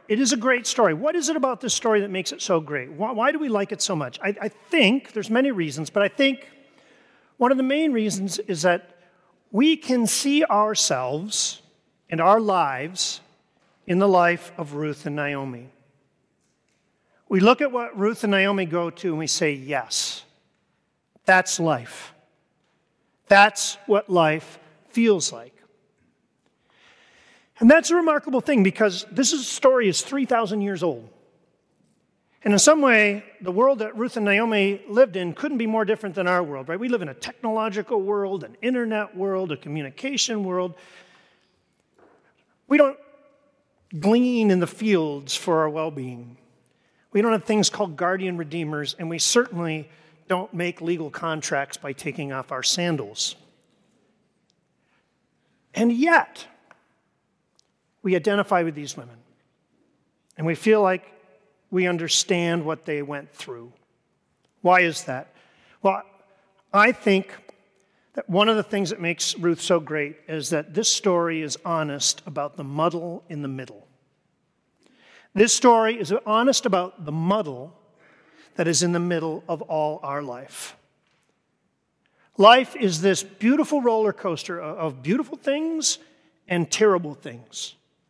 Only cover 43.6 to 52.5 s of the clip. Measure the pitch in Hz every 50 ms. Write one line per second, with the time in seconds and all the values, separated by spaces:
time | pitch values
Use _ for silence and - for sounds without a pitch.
43.6 | _ _ _ _ _ _ - 151 151 202 226 240 247 247 247 233 220 208 185 180
44.6 | 170 160 - - 214 220 202 170 160 151 143 143 139 135 - - - 185 165 160
45.6 | 160 156 151 160 156 160 147 139 127 127 123 120 120 117 120 - _ _ _ _
46.6 | _ _ _ _ _ _ _ _ _ _ - 202 214 233 220 202 - - 214 214
47.6 | 196 - - - 208 180 151 135 175 175 185 190 190 185 175 170 165 147 156 170
48.6 | 160 151 151 147 143 135 - - 175 165 170 160 - - - 240 247 - 208 170
49.6 | 170 165 156 156 147 - _ _ _ _ _ _ _ - 185 180 190 - - 170
50.6 | 175 175 175 - 165 165 180 160 160 143 - - 170 165 156 156 143 - 156 139
51.6 | 139 - - - - 143 139 - - 156 127 - 147 139 135 131 127 -